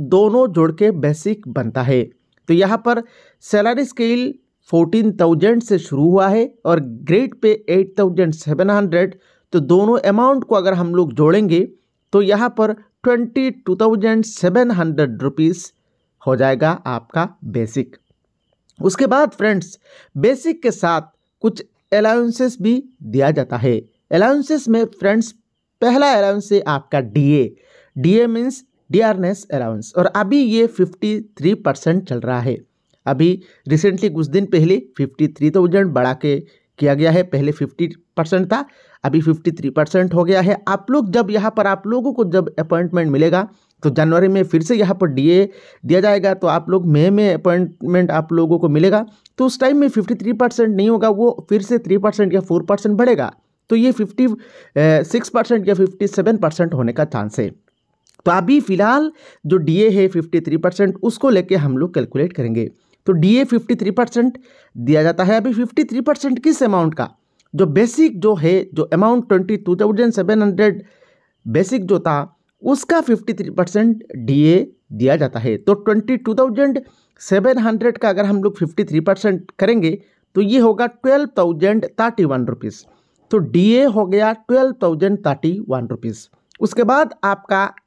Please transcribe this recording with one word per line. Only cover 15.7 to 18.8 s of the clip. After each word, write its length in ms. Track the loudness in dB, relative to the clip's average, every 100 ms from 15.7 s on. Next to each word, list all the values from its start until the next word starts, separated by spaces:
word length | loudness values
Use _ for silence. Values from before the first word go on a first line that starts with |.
| _ _ _ _ _
हो 140 | -2 0
जाएगा 340 | 0 2 0 -2 -6
आपका 420 | -10 -6 -6 -6 -8 -10
बेसिक। 500 | -6 -4 -6 -8 -12 _ _ _ _ _ _ _
उसके 280 | -6